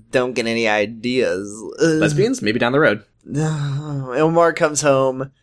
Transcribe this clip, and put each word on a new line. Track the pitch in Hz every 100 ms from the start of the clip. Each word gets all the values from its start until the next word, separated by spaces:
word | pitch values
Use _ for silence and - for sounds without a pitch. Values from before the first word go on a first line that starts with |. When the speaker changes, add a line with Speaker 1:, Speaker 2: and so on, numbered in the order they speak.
| 107
Speaker 1:
"Don't | 135 127
get | 117 113
any | 117 113
ideas." | 107 104 113 120 127 92 92 101 107 90 -
Ugh. | 160 156
Speaker 2:
Lesbians? | - 151 220 254
Maybe | 104 117
down | 120
the | 139
road. | 135 107 - _ -
Speaker 1:
<sighs> | 143
Omar | 156 156 143 139 151 143 131 123 160 165 170
comes | 156 160 147
home. | 147 135 135 131 135 _